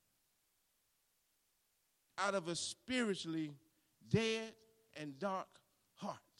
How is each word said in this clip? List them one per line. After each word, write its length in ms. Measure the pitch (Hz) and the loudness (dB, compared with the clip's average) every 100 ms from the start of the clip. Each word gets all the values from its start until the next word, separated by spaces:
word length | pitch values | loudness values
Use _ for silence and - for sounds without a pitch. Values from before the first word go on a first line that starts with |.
| _ _ _ _ _ _ _ _ _ _ _ _ _ _ _ _ _ _ _ _ _ - | _ _ _ _ _ _ _ _ _ _ _ _ _ _ _ _ _ _ _ _ _ 0
out 160 | 202 | 2
of 140 | 196 165 | 2 0
a 80 | 165 | -2
spiritually 960 | - - - 254 226 180 165 160 156 143 _ _ _ _ 110 | -2 -6 -2 2 2 2 0 -2 -2 -6 _ _ _ _ 2
dead 440 | 202 226 226 226 - - _ _ 151 | 4 4 0 -4 -12 -20 _ _ -10
and 180 | 151 135 | -8 -4
dark 280 | 190 190 - - _ _ _ | -2 -2 -6 -14 _ _ _
heart. 240 | - 196 147 - - | -10 -8 -8 -14 -20